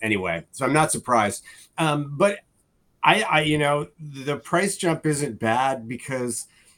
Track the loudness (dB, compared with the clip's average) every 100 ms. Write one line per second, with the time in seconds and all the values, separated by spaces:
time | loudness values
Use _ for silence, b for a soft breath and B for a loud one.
0 | -2 -2 -2 -6 -8 -4 0 2 2 -2
1 | 0 2 2 -2 B B B -2 0 0
2 | -4 0 0 0 -10 _ _ _ _ _
3 | 4 4 2 2 2 2 2 0 -2 -12
4 | -16 -8 -6 -6 -2 0 0 0 0 0
5 | 0 0 -2 -2 0 2 2 -2 -6 -12
6 | -8 -4 -4 -6 -10 b b